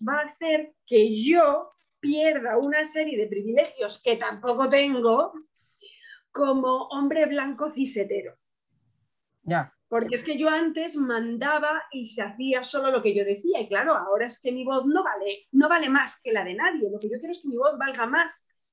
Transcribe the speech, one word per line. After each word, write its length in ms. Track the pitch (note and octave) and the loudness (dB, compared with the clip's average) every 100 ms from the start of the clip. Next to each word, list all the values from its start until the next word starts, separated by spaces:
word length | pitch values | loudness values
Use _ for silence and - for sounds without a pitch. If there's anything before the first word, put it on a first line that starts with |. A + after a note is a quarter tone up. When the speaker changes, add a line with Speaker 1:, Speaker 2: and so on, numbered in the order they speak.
| A3 | -4
Speaker 1:
va 140 | D4 | -2
a 40 | |
hacer 500 | D4+ - E4 D#4 D4+ _ _ | -4 -4 0 0 -2 _ _
que 280 | A#3+ A3 | 6 6
yo 580 | G#3+ B3 E4+ D4+ D4 F4 _ _ _ | 4 4 6 6 4 -2 _ _ _
pierda 580 | C#4+ D4+ D#4 C#4+ A#3+ A#3 | -2 2 2 2 0 0
una 260 | C#4 D4+ | 0 0
serie 320 | D#4 D#4 D#4 B3 | -2 -2 -2 -2
de 80 | G#3 | -4
privilegios 760 | G3 G#3 A#3+ D#4+ - G#3 - | -4 0 2 2 -2 -8 -4
que 140 | B3 A3+ | -2 -2
tampoco 520 | A3 G#3 B3 A#3 C4 | -2 -6 -4 0 2
tengo 640 | C#4 C#4+ B3+ A#3 A3+ E4+ D#4+ - _ _ _ - - - - _ | 4 2 2 2 2 2 -4 -20 _ _ _ -20 -20 -20 -20 _
como 560 | - C#4 C4+ B3+ C4 B3+ | -2 0 2 2 0 -2
hombre 380 | C#4 C#4 D#4+ D4 | -2 0 2 0
blanco 440 | C#4+ C4+ A#3 D4+ | 0 -4 -4 -6
cis 260 | D4+ C4+ G#3+ | -4 -4 -2
hetero. 400 | G3 G3+ - - _ _ _ _ _ _ _ _ _ _ | -4 -4 -8 -16 _ _ _ _ _ _ _ _ _ _
Speaker 2:
Ya. 300 | - E3+ C#3 _ _ | -4 -2 -2 _ _
Speaker 1:
Porque 280 | A#3 A3+ A#3+ | -2 -2 -4
es 80 | |
que 120 | C#4 C#4+ | -4 -2
yo 120 | D#4 | 0
antes 480 | D#4 E4 D#4+ E4 D4+ | 2 0 -2 -6 -4
mandaba 840 | C4 A#3 A#3 A#3 C#4 D4+ D4 D#4 D#4 | -2 -2 -4 -4 -2 0 0 -4 -6
y 140 | C4+ A3+ | -12 -10
se 160 | - | -8
hacía 400 | G#3 A3 C4 B3+ | -8 -6 -2 -2
solo 260 | B3+ C#4+ C4+ | -2 -2 0
lo 120 | C4 | 2
que 120 | G#3+ | 2
yo 100 | G3+ | 0
decía, 360 | G3+ G3+ E4+ E4+ | 0 -2 0 -2
y 80 | G#3+ | -2
claro, 260 | D4+ D4 C4+ | -2 2 0
ahora 300 | F#3 D#4 A#3+ | 0 -2 -2
es 140 | A#3+ | -6
que 100 | C4 | -6
mi 140 | B3+ | -4
voz 200 | B3+ C4 B3+ | -2 0 2
no 180 | E4+ | 0
vale, 420 | F#4+ - G3+ - - | 0 -4 -6 -8 2
no 160 | C4 D4+ | 4 6
vale 200 | E4+ C#4+ | 4 4
más 320 | C4+ C#4 - | 2 0 -4
que 120 | B3+ | -4
la 100 | A3 | -2
de 120 | F#3 | -2
nadie. 360 | F#3+ D#4+ D#4+ G#3 | -2 0 0 -2
Lo 80 | G#3 | -4
que 100 | G#3+ | -6
yo 100 | A#3+ | -6
quiero 120 | D#4+ | -8
es 100 | F4 | -8
que 80 | C#4+ | -6
mi 80 | A#3+ | 0
voz 220 | C#4 C#4 | 2 2
valga 280 | C4+ A#3 A#3 | -2 -2 0
más 420 | D4+ E4 - _ _ _ | 0 0 -4 _ _ _